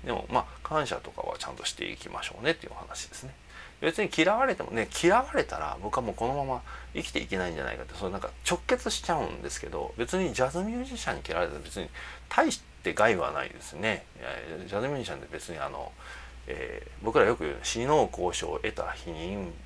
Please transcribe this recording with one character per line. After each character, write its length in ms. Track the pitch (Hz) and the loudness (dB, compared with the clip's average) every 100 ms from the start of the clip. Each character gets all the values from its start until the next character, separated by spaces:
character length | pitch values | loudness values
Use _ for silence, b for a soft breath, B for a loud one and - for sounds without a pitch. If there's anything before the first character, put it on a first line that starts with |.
で 80 | 131 | 0
も、 140 | 117 - | -2 2
ま 120 | 120 | 2
あ、 40 | - B | 0 B
感 220 | - 156 143 | 0 0 2
謝 120 | - | -2
と 140 | - | -4
か 100 | - | -6
は 160 | - - | -4 -4
ち 100 | - | -6
ゃ 40 | |
ん 40 | 65 | -4
と 100 | - | -6
し 80 | |
て 160 | - - | -4 -6
い 80 | - | -6
き 120 | - | -8
ま 120 | - | -6
し 80 | - | -6
ょ 60 | - | -2
う 20 | |
ね 80 | 123 | 0
っ 40 | 165 | 0
て 100 | - | -4
い 40 | |
う 40 | |
お 20 | - | -12
話 320 | - - - | -10 -10 -10
で 80 | - | -10
す 80 | |
ね。 100 | 131 - B B B B | -12 -14 B B B B
別 200 | 151 165 | 0 2
に 80 | 208 - | 0 6
嫌 180 | 160 220 | 6 6
わ 100 | 269 | 4
れ 100 | 214 | 2
て 80 | |
も 80 | - | 0
ね、 160 | 113 104 - | 0 0 4
嫌 120 | 165 214 | 8 8
わ 160 | 269 | 6
れ 100 | 180 | 2
た 140 | 151 - | 0 0
ら 200 | 151 165 | -4 -2
僕 160 | 107 135 | 0 0
は 60 | |
も 100 | 117 | 0
う 20 | 90 | 0
こ 120 | 117 | 0
の 60 | |
ま 120 | 139 135 | 0 0
ま 160 | 127 B B B | -2 B B B
生 100 | - | -6
き 80 | 120 | -2
て 80 | - | -4
い 80 | - | -2
け 100 | 95 | 0
な 100 | 90 | 0
い 40 | |
ん 40 | 80 | 0
じ 60 | |
ゃ 20 | 65 | -4
な 80 | |
い 40 | 53 | -4
か 60 | |
っ 20 | 67 | -8
て、 100 | - | -4
そ 100 | 98 | -2
の 60 | |
な 60 | 98 | -2
ん 20 | |
か 80 | - - - | -4 -4 0
直 100 | 175 - | 0 2
結 220 | 254 - | 0 2
し 140 | - | -2
ち 60 | - | 2
ゃ 60 | 160 | 2
う 100 | 214 | 2
ん 160 | - | -4
で 80 | - | -6
す 100 | - | -6
け 80 | - | -4
ど、 260 | 78 67 - | -4 -4 -2
別 200 | 120 185 | 0 2
に 160 | 180 | 2
ジ 80 | 110 | 4
ャ 80 | 127 | 2
ズ 140 | 160 | 4
ミ 100 | 202 | -2
ュ 80 | 240 | -2
ー 40 | 262 | -4
ジ 120 | 247 | -4
シ 100 | - | -2
ャ 60 | |
ン 40 | 85 | -4
に 40 | - | -2
嫌 80 | 82 | 0
わ 80 | |
れ 60 | 85 | 0
た 60 | 76 | -2
ら 40 | |
別 220 | - 101 | -8 -6
に 80 | 80 B B B - | -6 B B B 2
大 220 | - 302 | 6 6
し 100 | - - - | 4 -6 -6
て 100 | - | -4
害 220 | - 107 98 | 6 8 8
は 160 | 69 | 2
な 120 | 73 | 0
い 60 | 65 | -4
で 120 | - | -6
す 120 | - | -12
ね。 320 | 73 107 104 - - | -2 0 0 -4 -10
い 60 | |
や、 420 | 62 62 60 80 76 | -8 -6 -8 -8 -4
ジ 60 | |
ャ 80 | 101 | -2
ズ 60 | 131 | 0
ミ 60 | |
ュ 40 | 143 | -2
ー 20 | |
ジ 60 | 98 | -4
シ 60 | |
ャ 40 | 73 | -8
ン 20 | |
っ 40 | |
て 60 | - | -8
別 180 | 78 - | -10 -8
に 100 | 82 | -6
あ 100 | 67 | -6
の、 220 | 67 - - B B B B - | -6 -8 -10 B B B B -8
え 360 | - 64 - - | -6 -6 -6 -10
ー、 40 | - | -4
僕 160 | 107 135 | 2 6
ら 60 | 104 | 8
よ 100 | - | 6
く 80 | |
言 100 | 76 | 0
う 40 | 71 | -2
死 220 | - 113 127 | -2 -2 4
の 180 | 151 | 6
う 60 | 110 | 6
交 220 | - 90 | 2 0
渉 180 | 87 82 | 0 -2
を 80 | 78 | -2
得 120 | 107 | -2
た 200 | - 87 | -2 -6
否 180 | - - | -6 -8
認 400 | 160 170 202 185 165 | -6 -4 -4 -6 -8